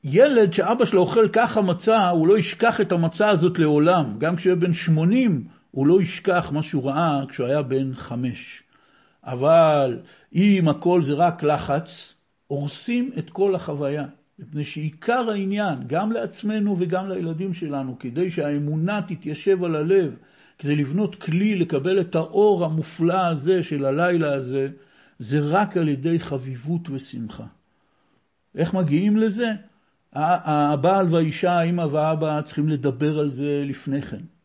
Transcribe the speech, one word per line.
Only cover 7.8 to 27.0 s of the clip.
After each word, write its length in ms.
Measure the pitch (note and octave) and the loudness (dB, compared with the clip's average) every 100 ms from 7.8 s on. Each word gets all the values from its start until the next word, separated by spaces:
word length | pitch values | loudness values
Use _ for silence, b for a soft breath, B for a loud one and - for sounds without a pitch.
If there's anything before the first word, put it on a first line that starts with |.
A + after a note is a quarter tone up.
| C3+ | -2
חמש. 680 | B2+ - A#2+ B2+ G#2+ - - _ b b b b b | -6 -10 -6 -6 -6 -14 -20 _ b b b b b
אבל 760 | - B2+ C#3 E3 D#3+ D3+ C3+ A#2 - b b | -12 -2 4 6 6 4 2 -2 -10 b b
אם 340 | D#3+ G#3 F#3+ E3 | 2 4 4 2
הכל 340 | - F3 F3+ | 2 2 2
זה 100 | C#3 | 2
רק 300 | C#3+ E3+ E3+ | 2 0 2
לחץ, 720 | D3 D3+ - C#3+ E3 - - _ _ _ _ | 0 0 0 -4 -4 -18 -20 _ _ _ _
הורסים 640 | C#3+ C#3+ - - A#3+ B3+ D#3 | -6 -6 -8 -4 -2 -2 -6
את 120 | E3 | -10
כל 240 | - G3 | -2 0
החוויה. 500 | F3+ E3+ C#3+ C#3+ D3 C#3 - _ - | 0 -4 -4 -4 -4 -8 -12 _ -20
מפני 260 | C#3 D3 | -12 -8
שעיקר 640 | D3 - D3+ - - B3 A3+ | -8 -6 -8 -6 -2 0 0
העניין, 480 | G#3 F#3+ G3+ G3+ C3+ B2+ | -2 -2 -2 -2 -4 -4
גם 260 | D#3 G#3+ | -2 -2
לעצמנו 640 | A3+ A3+ - G#3 G#3+ G#3 F#3+ | -4 -6 -8 -4 -2 -2 -2
וגם 300 | F3+ F3+ G3 | -2 -4 -4
לילדים 460 | F#3+ E3 D#3+ F#3+ | -6 -6 -6 -6
שלנו, 440 | F3 E3 C#3+ C3 B2+ | -6 -6 -6 -6 -8
כדי 320 | B2+ B2 F#3 | -8 -4 -4
שהאמונה 720 | E3+ D3 D3 D3 D#3 E3+ G#3 | -2 -4 -2 -2 -2 -2 -4
תתיישב 640 | G3+ E3+ - D3+ - F#3+ | -6 -10 -10 -4 0 0
על 120 | F3 D#3 | 0 -2
הלב, 380 | D#3 G3 E3 A2+ b b b b | 2 2 2 -6 b b b b
כדי 180 | C#3+ D3 | -2 0
לבנות 380 | C3+ E3 G#3 | 0 0 -2
כלי 400 | - - E3 G#3+ | -4 -2 0 2
לקבל 460 | G3+ E3 C#3+ D3+ F#3+ | 0 0 0 0 0
את 140 | F3 | 0
האור 500 | E3+ D#3+ - G#3 F#3+ | -2 -2 2 4 4
המופלא 600 | E3 D#3+ D#3 - E3 F#3 F3 | 0 -2 -6 -2 0 2 0
הזה 360 | D#3+ D3 F#3 | -2 0 0
של 220 | E3+ D3 | 0 -2
הלילה 500 | C#3 C#3+ F3 F3 D3+ | 0 2 2 2 0
הזה, 340 | C#3 B2 C3+ C3+ C3+ b b b b | -2 -2 -4 -4 -6 b b b b
זה 220 | A2 D3 | -2 -2
רק 360 | D3 F3+ G#3 F#3 | 2 0 0 0
על 120 | D#3+ | 0
ידי 320 | C#3 D#3 E3 | 0 0 -2
חביבות 680 | - C#3 B2+ B2+ C#3 E3+ E3+ | -2 -8 -8 -10 -6 -6 -4
ושמחה. 540 | C3+ | -10